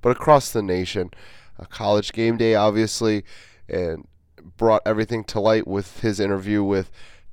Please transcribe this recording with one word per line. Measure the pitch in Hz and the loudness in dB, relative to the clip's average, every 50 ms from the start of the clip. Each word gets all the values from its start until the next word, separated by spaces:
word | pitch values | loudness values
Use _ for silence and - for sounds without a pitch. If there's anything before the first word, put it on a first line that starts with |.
| - | 4
but | 120 123 | 2 0
across | - - - 151 139 131 - - | 2 4 6 6 6 4 0 -4
the | 120 104 | -4 -2
nation. | 98 90 92 92 92 - 101 90 90 - - - - - - - - - - | 0 -2 -2 -2 -4 -4 -6 -6 -6 -10 -20 -20 -20 -20 -20 -20 -20 -18 -18
Uh, | - | -18
College | - - - 110 101 104 104 104 - - | -16 -12 -6 0 2 2 2 0 -2 -4
Game | - 113 113 117 | -2 0 0 2
Day, | 113 117 113 110 | 2 2 2 4
obviously, | 107 104 107 104 107 110 107 - - 117 110 107 104 101 - - - - - _ _ - - | 4 4 2 2 2 0 0 -2 -2 0 0 0 0 -4 -10 -20 -20 -20 -20 _ _ -14 -8
and | - 87 90 85 80 78 - - _ _ _ _ _ _ - 87 90 - | -6 -4 -4 -4 -6 -8 -12 -20 _ _ _ _ _ _ -20 -20 -8 0
brought | 110 113 110 104 - | 2 2 2 2 2
everything | - 110 107 110 - 117 113 107 | 0 -2 -2 -2 -2 -4 -6 -6
to | - - 110 | -6 -6 0
light | 101 110 110 110 - | 2 2 2 2 0
with | - 95 98 98 - - - | -2 -4 -6 -6 -6 -10 -4
his | - 113 104 95 | -4 -4 -2 0
interview | 104 98 101 95 95 101 104 104 101 | -2 -2 -2 -2 -2 -2 0 0 0
with | 98 101 98 95 - - - - - - - - - | 0 0 -2 -2 -4 -10 -20 -20 -20 -20 -20 -20 -14